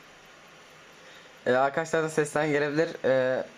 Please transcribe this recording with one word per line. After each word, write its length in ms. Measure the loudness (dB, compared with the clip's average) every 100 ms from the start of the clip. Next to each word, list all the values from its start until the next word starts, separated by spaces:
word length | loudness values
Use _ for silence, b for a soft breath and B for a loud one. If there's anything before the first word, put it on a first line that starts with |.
| -20 -20 -20 -20 -20 -20 -20 -20 -20 -20 -20 B B -6 0
Ee, 60 |
arkadaşlar 500 | 2 2 0 -2 0
da 60 | 0
sesten 440 | -2 -2 0 0
gelebilir. 360 | 0 0 0 -2 -2
Ee, 420 | 0 2 2 -2 -6